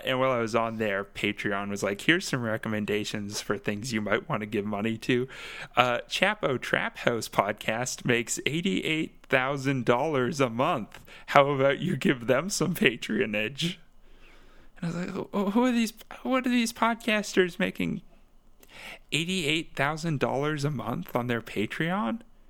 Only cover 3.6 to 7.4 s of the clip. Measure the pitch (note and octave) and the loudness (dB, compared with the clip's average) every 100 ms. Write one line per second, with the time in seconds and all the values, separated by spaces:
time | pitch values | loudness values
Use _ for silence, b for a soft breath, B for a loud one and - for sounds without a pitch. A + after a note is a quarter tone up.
3.6 | - G#2 B2+ A2 G2+ G#2+ - A#2+ G#2+ G#2+ | -2 -4 -2 -4 0 0 0 -4 -2 -2
4.6 | G#2 G2+ A2 A2+ - B2 C3 B B B | -2 -2 -2 -2 0 0 0 B B B
5.6 | B - B2 A#2+ - - F#3+ G#3+ D#3 B2 | B 2 2 0 -4 0 0 0 -2 -2
6.6 | - - A3 - - A#2 - - | 0 0 0 -2 0 0 0 2